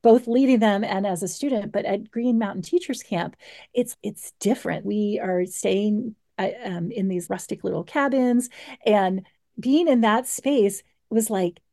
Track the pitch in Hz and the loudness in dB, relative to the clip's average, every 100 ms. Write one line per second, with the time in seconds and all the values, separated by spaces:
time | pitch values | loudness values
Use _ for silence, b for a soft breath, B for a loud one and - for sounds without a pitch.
0 | 233 240 240 240 269 240 214 202 214 190 | 8 6 4 2 4 4 4 2 0 -2
1 | 202 175 185 - 285 233 202 202 - 202 | -2 -2 -6 -4 -4 -2 -2 -4 -2 -4
2 | - 233 247 226 208 185 - 359 - 247 | -6 -4 0 0 0 -6 -4 -4 -2 -10
3 | - 175 - _ B B B 247 240 - | -4 -4 -4 _ B B B -4 -4 -6
4 | 208 - - _ 202 - - 165 196 208 | -12 -10 -18 _ -2 -2 -2 -6 -4 -2
5 | 208 208 185 180 185 - 196 190 208 214 | -2 -2 -2 -2 -2 -4 -2 0 0 -2
6 | 247 - _ - 190 - 214 175 170 165 | -4 -12 _ -6 -6 -4 -8 -6 -6 -4
7 | 190 180 175 180 - - - 156 - 294 | -2 -2 -4 -8 -6 -8 -4 -6 -4 -2
8 | 277 262 254 240 247 B B B - 208 | 0 2 2 2 -2 B B B 2 2
9 | 185 190 b b _ - 247 294 339 254 | 2 -2 b b _ -6 2 4 4 4
10 | 226 220 247 - 277 285 202 202 _ _ | 4 2 0 -4 0 2 2 0 _ _
11 | _ 220 220 196 180 170 _ | _ -2 0 0 -2 -4 _